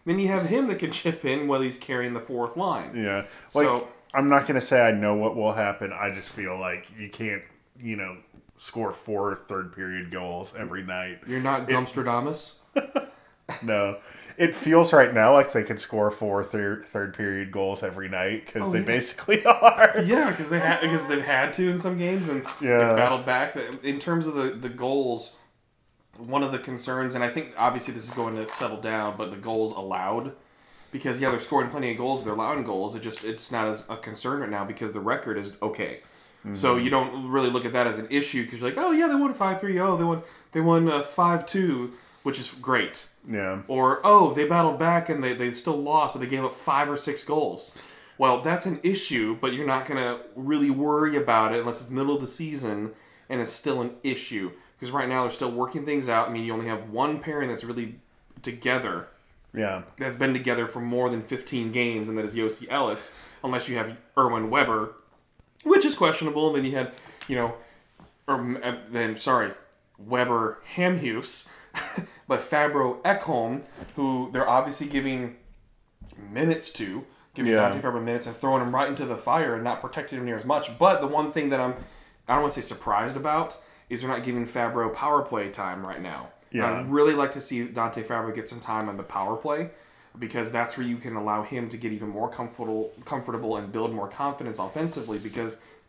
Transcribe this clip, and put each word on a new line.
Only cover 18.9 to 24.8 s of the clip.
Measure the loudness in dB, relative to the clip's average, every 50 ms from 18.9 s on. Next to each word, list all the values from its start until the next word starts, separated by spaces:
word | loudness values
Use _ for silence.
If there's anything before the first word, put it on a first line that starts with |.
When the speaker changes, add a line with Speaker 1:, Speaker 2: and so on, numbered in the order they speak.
| 2 0 0 -2 -8 -6 2 2 4 6 8
Speaker 2:
<laughs> |
are. | 6 8 10 8 8 10 10 8 8 8 4 4
Speaker 1:
Yeah, | 4 4 4 4 2 0
'cause | -2 -2 -2
they | 0 2
ha-, | 2 2 2 2
because | 2 2 2 0 0
they've | 0 -2 0 0
had | 2 2 2 2 0 0
to | 0 0 0
in | 0 0
some | -2 -2 -2
games | 0 0 0 0 0 -2
and | -2 -4 -4 -4 -6 -6 -2
Speaker 2:
Yeah. | 2 6 6 8 8
Speaker 1:
they've | 8 6
battled | 6 6 4 4 2 0
back. | 0 0 2 0 -2 -2 -6 -6 -6 -8 -6 -4
In | -4 -4 -2
terms | -2 0 0 0 0
of | 0 -2
the, | -2 -2 -2
the | -2 -6 -8 -10
goals, | -6 -4